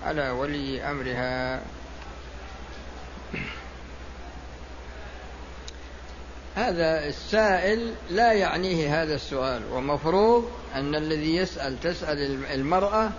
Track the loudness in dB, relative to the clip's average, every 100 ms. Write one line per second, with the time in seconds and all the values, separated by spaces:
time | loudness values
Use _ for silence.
0 | -2 0 0 0 0 0 -2 -2 -2 -4
1 | -2 -2 0 0 -2 -2 -6 -12 -12 -12
2 | -12 -12 -12 -12 -12 -12 -12 -12 -12 -12
3 | -12 -12 -10 -8 -6 -8 -10 -12 -14 -12
4 | -12 -12 -12 -12 -12 -12 -12 -12 -12 -12
5 | -12 -12 -12 -12 -12 -12 -12 -12 -12 -14
6 | -12 -12 -12 -12 -8 0 2 4 4 4
7 | 0 -4 0 4 6 6 4 2 0 -6
8 | -2 4 6 6 4 2 2 2 4 2
9 | 2 0 -2 0 0 0 -2 -2 0 2
10 | 4 6 8 6 4 -6 -6 -4 0 0
11 | 2 2 4 2 2 -2 -4 -2 -2 -2
12 | -2 0 0 -2 -2 0 2 4 4 4
13 | 2